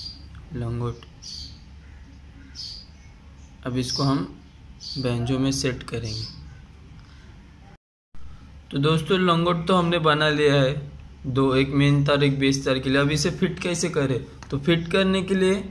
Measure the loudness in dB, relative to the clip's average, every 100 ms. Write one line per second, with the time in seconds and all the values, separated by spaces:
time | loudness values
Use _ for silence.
0 | -14 -16 -18 -18 -12 -8 -6 -4 -6 -8
1 | -16 -18 -16 -14 -14 -18 -20 -20 -20 -20
2 | -20 -20 -20 -20 -18 -14 -14 -14 -18 -20
3 | -20 -20 -20 -20 -20 -12 -6 -4 -4 0
4 | 0 0 -2 -12 -20 -20 -20 -18 -12 -4
5 | -2 -2 -2 0 0 0 -2 -4 -8 -8
6 | -6 -8 -10 -14 -18 -18 -20 -20 -20 -20
7 | -20 -20 -20 -20 -20 -20 -20 -20 _ _
8 | _ -12 -12 -14 -18 -20 -8 0 2 2
9 | 2 2 4 4 2 0 2 2 4 2
10 | 2 4 2 4 4 6 4 0 -8 -16
11 | -18 -12 -4 2 4 4 4 4 4 4
12 | 4 4 4 4 2 2 0 0 2 2
13 | 2 2 0 0 -2 -2 -4 -2 0 0
14 | 0 -2 -6 -16 -8 -2 2 2 2 2
15 | 2 2 0 2 2 2 -4